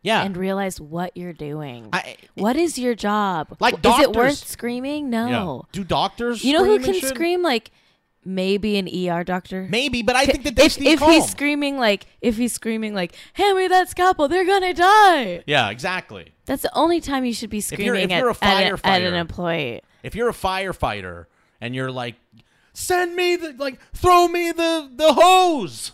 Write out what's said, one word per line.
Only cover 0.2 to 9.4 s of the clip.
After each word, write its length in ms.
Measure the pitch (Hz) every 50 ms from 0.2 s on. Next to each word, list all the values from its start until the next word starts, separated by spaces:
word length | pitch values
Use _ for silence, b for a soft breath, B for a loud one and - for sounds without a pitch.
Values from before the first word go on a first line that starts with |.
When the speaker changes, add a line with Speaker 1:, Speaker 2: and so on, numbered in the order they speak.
Speaker 2:
and 140 | 160 196 190
realize 440 | 175 185 190 190 196 196 190 180 -
what 360 | 156 147 156 170 180 180 _
you're 160 | 175 180 180
doing. 560 | 165 147 151 147 147 151 151 139 123 120 113 104
Speaker 1:
I, 220 | 175 190 - 131 117 _ - _ _
Speaker 2:
What 200 | - 185 220 254
is 240 | 311 349 330 - -
your 160 | 247 247 233
job? 640 | 190 - 208 208 214 208 196 180 160 147 _ - _
Speaker 1:
Like, 160 | 202 240 240
Speaker 2:
Is 60 | 190 151 247 233 269
it 100 | 294 -
worth 40 | 214
Speaker 1:
doctors. 320 | 226 240 269 294 - -
Speaker 2:
screaming? 680 | - - - - 240 240 247 254 277 294 302 294 262
Speaker 1:
Yeah. 140 | 233 226 226
Speaker 2:
No. 380 | 247 247 226 196 170 131 - - _
Speaker 1:
Do 100 | - 175
doctors 640 | 202 165 175 139 165 196 - - 233 240 240 208 185
Speaker 2:
You 80 | 254
know 120 | 294 330 370
who 100 | 381 427
Speaker 1:
scream 100 | 403 -
and 0 |
Speaker 2:
can 160 | 381 381 370
Speaker 1:
shit? 80 | 294 269
Speaker 2:
scream? 340 | 262 233 330 339 359 359
Like, 300 | 349 330 247 226 _ - _ _ _ _ _ _ _ _ _ _ _
maybe 540 | 180 190 185 185 190 202 202 180 214 208 202
an 80 | 190
E 220 | - - 180 180 175
R 160 | 165 170 175
doctor. 420 | 180 180 180